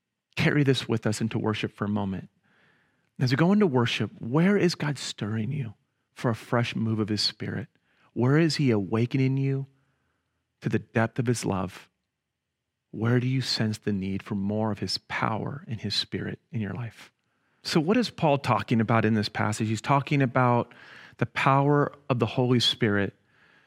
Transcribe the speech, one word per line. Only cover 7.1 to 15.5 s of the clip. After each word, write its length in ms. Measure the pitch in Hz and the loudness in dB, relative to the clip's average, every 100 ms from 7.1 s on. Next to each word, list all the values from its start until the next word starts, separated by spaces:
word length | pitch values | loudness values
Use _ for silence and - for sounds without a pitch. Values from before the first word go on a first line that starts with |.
| 104 | -2
Spirit? 460 | - - 92 - - _ _ _ _ | -2 -4 -8 -8 -10 _ _ _ _
Where 240 | 113 127 151 | 0 4 4
is 200 | 165 151 | 4 2
he 140 | 131 | 2
awakening 680 | 107 92 110 120 139 131 135 | 2 2 0 0 2 0 0
you 300 | 135 135 135 _ _ _ _ _ _ _ _ _ | -2 -4 -6 _ _ _ _ _ _ _ _ _
to 80 | 110 | -4
the 120 | 107 | -4
depth 380 | - 113 113 - | -2 0 0 0
of 80 | 120 | -2
his 160 | 113 | -2
love? 460 | 107 98 92 - - _ _ _ _ _ _ _ _ _ _ | -2 -4 -4 -10 -20 _ _ _ _ _ _ _ _ _ _
Where 280 | - 117 123 | -4 0 2
do 80 | 127 | 2
you 140 | 131 | -2
sense 380 | - - 110 107 | -2 -2 -2 -2
the 160 | 107 | -4
need 280 | 98 95 98 | -4 -4 -6
for 120 | - | -6
more 360 | 101 101 107 110 | -4 -2 -2 -2
of 100 | 101 | -4
his 180 | 98 - | -6 -6
power 640 | - - 123 107 - | -8 -4 -2 -2 -6